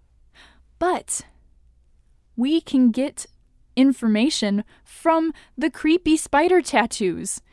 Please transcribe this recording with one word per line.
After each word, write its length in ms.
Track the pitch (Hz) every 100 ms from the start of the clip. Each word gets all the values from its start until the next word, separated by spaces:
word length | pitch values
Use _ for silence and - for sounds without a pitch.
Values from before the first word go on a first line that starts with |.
| _ _ _ _ - _ _ -
but 440 | 349 330 - - - _ _ _ _ _ _ _ _ _ _ -
we 260 | 262 330
can 300 | - 269 247
get 340 | 220 277 - - _ _ _ _ -
information 880 | 269 254 233 214 269 - 208 202 - _
from 500 | - - 330 320 320 - - -
the 140 | 294
creepy 440 | - 311 349 320 311
spider 460 | - 277 339 359
tattoos. 800 | - 247 226 - 190 165 185 - _